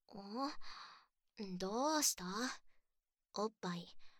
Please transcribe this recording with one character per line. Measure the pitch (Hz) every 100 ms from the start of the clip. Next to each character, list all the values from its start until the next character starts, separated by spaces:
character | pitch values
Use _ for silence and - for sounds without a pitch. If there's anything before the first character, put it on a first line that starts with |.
| -
お？ | 208 196 226 277 - - - - - - _ _ - 196 180
ど | 190 226 294 302
う |
し | 285
た？ | - 180 202 254 - - - _ _ _ _ _
お | - 220
っ | -
ぱ | 185
い、 | 175 175 - -